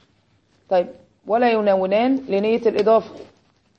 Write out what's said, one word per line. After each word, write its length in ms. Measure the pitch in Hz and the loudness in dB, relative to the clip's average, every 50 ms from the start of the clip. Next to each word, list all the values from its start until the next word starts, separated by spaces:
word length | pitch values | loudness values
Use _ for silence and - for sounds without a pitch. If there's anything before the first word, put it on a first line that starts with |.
| _ _ _ _ _ _ _ _ _ _ _ _ _ _ | _ _ _ _ _ _ _ _ _ _ _ _ _ _
طيب، 180 | 190 180 175 - - - - _ _ _ _ | -2 -2 -2 -2 -8 -16 -20 _ _ _ _
ولا 260 | - 208 233 247 247 226 | -4 -2 0 2 2 2
ينونان 640 | 220 208 208 190 190 190 185 196 214 240 254 269 262 - - | 2 2 2 0 0 0 0 0 0 2 0 0 -2 -2 -4
لنية 280 | 196 196 202 220 226 233 233 | -4 -2 0 0 -2 0 0
الإضافة. 480 | 226 - 202 208 214 226 220 - - - - - - _ _ _ _ _ _ _ _ _ | 0 0 0 2 2 2 2 2 -2 -12 -20 -20 -20 _ _ _ _ _ _ _ _ _